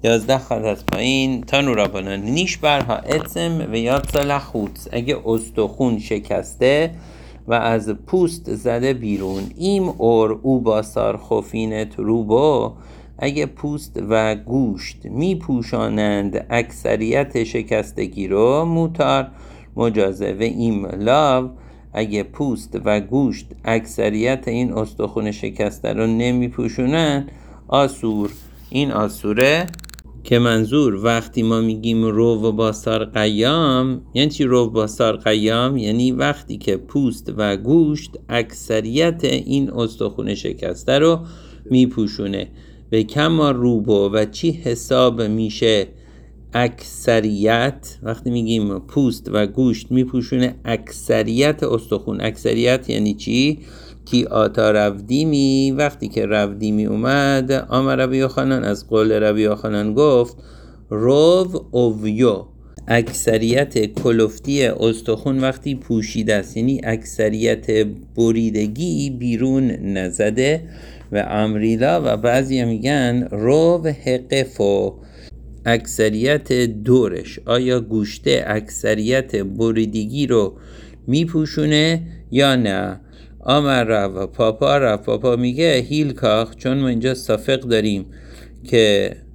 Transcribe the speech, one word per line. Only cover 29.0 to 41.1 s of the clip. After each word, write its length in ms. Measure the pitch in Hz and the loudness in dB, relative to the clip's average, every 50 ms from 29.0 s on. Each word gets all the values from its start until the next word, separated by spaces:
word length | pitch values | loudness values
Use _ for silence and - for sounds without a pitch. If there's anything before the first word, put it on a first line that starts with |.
| 107 104 107 - - 104 107 113 127 139 151 165 180 175 170 - - - - - - - - - - | -2 -2 -4 -6 -4 -2 2 4 4 4 4 2 0 -4 -10 -16 -18 -18 -20 -20 -20 -18 -18 -18 -2
که 160 | - 135 120 | 2 4 4
منظور 680 | 120 120 113 113 110 107 131 151 147 120 101 95 104 | 4 4 4 2 2 2 2 2 4 4 2 2 0
وقتی 380 | 117 117 113 113 - - 120 110 | 0 0 0 -2 -4 -4 -2 0
ما 180 | 113 113 113 | 2 2 2
می‌گیم 440 | 113 113 110 110 110 117 113 113 113 | 2 0 -2 -2 -2 0 0 2 2
رو 300 | 113 104 110 117 117 117 | 2 2 4 4 4 2
و 160 | 107 107 113 | 2 0 0
باسار 540 | 107 107 113 110 107 104 - 113 110 110 110 | 0 2 0 0 0 -2 -4 -2 -2 -2 -4
قیام، 960 | 107 - 113 107 107 107 104 113 127 151 165 165 143 131 127 131 131 127 127 - - - | -4 -2 0 0 2 2 2 2 2 2 2 2 2 2 2 0 0 -2 -6 -8 -6 0
یعنی 160 | 120 143 151 | 0 0 0
چی 140 | 147 - 147 | 2 0 2
رو 220 | 123 127 123 120 | 4 4 4 2
و 40 | 110 | 2
باسار 480 | 113 110 107 107 107 - 127 110 107 | 2 0 0 0 0 0 0 0 0
قیام؟ 600 | - - 110 107 110 107 107 113 117 123 131 139 | 0 0 0 2 2 2 2 2 2 0 0 0
یعنی 340 | 131 110 107 107 117 123 127 | -2 0 0 0 2 2 2
وقتی 460 | 127 127 135 147 143 - - - - | 2 0 0 -2 -2 -4 -8 -12 -12
که 200 | - - - 98 | -6 -2 -2 -2
پوست 560 | 92 - - - 147 139 123 - - - - 101 | -2 -4 -4 -2 0 0 0 -2 -4 -10 -8 -4
و 200 | 104 107 104 98 | -2 -2 -2 -2
گوشت 540 | 95 98 120 151 170 165 151 151 151 - - - - - - | -2 0 2 4 4 4 4 0 -4 -8 -12 -18 -18 -10 -2
اکثریت 920 | 120 120 113 104 - - - - 113 110 110 113 117 147 165 170 165 165 151 | -2 -2 -2 -2 -8 -18 -6 -2 -2 -2 -2 0 0 2 2 2 2 0 0
این 480 | 131 131 131 - - 139 139 139 - | 0 0 0 -2 0 0 0 0 -2
استخون 640 | - 120 117 113 113 - 117 104 104 - 107 104 104 | -2 -2 -4 -4 -4 -4 -6 -4 -4 -6 -6 -4 -6
شکسته 640 | - - 98 98 - - - - - - - 131 143 | -6 -6 -8 -8 -6 -6 -8 -8 -6 -2 0 2 4
رو 200 | 156 165 | 4 4